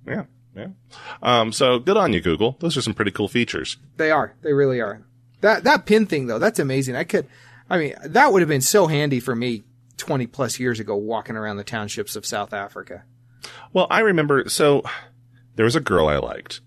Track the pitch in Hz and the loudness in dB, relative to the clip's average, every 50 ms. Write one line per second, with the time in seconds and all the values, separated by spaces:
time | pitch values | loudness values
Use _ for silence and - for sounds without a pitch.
0 | 131 - 135 202 165 - _ _ _ _ _ - 110 190 190 _ _ _ - - | _ -8 -8 -8 -8 -12 _ _ _ _ _ -14 -14 -14 -16 _ _ _ -20 -20
1 | - - - - - 123 123 117 113 110 104 - 143 127 127 123 123 170 196 220 | -18 -18 -16 -6 0 2 2 2 2 0 0 0 2 2 2 2 2 2 2 2
2 | 196 156 107 87 - 90 82 78 104 120 139 _ - 170 160 139 117 113 104 - | 2 2 0 0 2 0 0 2 0 -2 -2 _ -4 -4 -2 -2 -4 -4 -2 -2
3 | 110 101 95 - 104 95 - 123 117 - - 80 65 - - _ - - _ - | -2 -4 -2 -2 -4 -2 0 -2 -2 -2 -4 -8 -8 -8 -12 _ -16 -20 _ -2
4 | 156 156 156 147 131 - - _ - 156 147 139 143 135 127 123 113 90 107 110 | 0 2 2 2 0 -2 -8 _ -2 0 2 2 2 2 2 0 -4 -6 -8 -12
5 | - _ _ _ _ _ _ _ - 208 220 185 - 254 302 262 - - 208 220 | -16 _ _ _ _ _ _ _ 2 2 2 4 4 2 2 2 4 4 4 4
6 | 220 190 - 147 131 120 113 113 156 214 233 - 156 139 131 135 135 127 123 127 | 4 2 0 -4 -2 -4 -4 0 0 0 0 0 -2 0 0 -2 -2 -2 -4 -6
7 | 170 165 - 185 151 - _ - - - - - _ _ 180 180 156 139 - - | -6 -2 -2 -2 -2 -2 _ -20 -20 -20 -20 -20 _ _ -2 -2 -2 -2 -6 -10
8 | - 147 156 226 285 294 196 190 175 151 156 135 131 - - 208 185 156 160 143 | -14 -2 2 4 4 6 6 4 4 4 2 0 0 4 4 4 4 4 2 0
9 | 151 147 143 123 117 - 123 113 123 127 120 107 107 _ _ _ _ _ _ - | 0 0 0 -2 -2 -2 -4 -4 -4 -4 -6 -6 -10 _ _ _ _ _ _ -16
10 | - - 156 135 123 117 - - 135 113 - - 123 123 120 110 110 104 107 101 | -6 -4 -2 -2 -2 -4 -4 -6 -4 -4 -4 -4 -2 -4 -2 -4 -4 -4 -4 -4
11 | 104 107 117 110 104 - 113 110 107 107 104 101 101 - - 110 104 104 - - | -4 -4 -6 -6 -6 -8 -10 -8 -6 -6 -8 -8 -8 -8 -8 -8 -6 -6 -6 -8
12 | 104 - - 110 - - - 104 101 - - 101 98 101 - 104 95 - 87 - | -8 -8 -8 -10 -10 -6 -6 -6 -6 -6 -6 -8 -8 -10 -12 -16 -16 -14 -16 -18
13 | - _ _ _ _ _ _ _ - - - - - - - 185 180 - - 196 | -18 _ _ _ _ _ _ _ -20 -20 -20 -20 -20 -4 0 0 0 2 2 2
14 | 220 214 190 160 151 147 143 135 - - - - 160 147 143 131 - - - - | 2 2 2 2 2 2 2 0 0 -2 0 2 4 4 4 2 0 -4 -12 -14
15 | - - _ _ _ _ _ _ _ _ _ - 110 117 120 160 139 - 95 87 | -16 -20 _ _ _ _ _ _ _ _ _ 2 2 2 2 0 0 2 4 4
16 | 80 76 73 69 64 58 - - - - - - _ | 4 4 2 0 -2 -4 -8 -12 -12 -14 -16 -16 _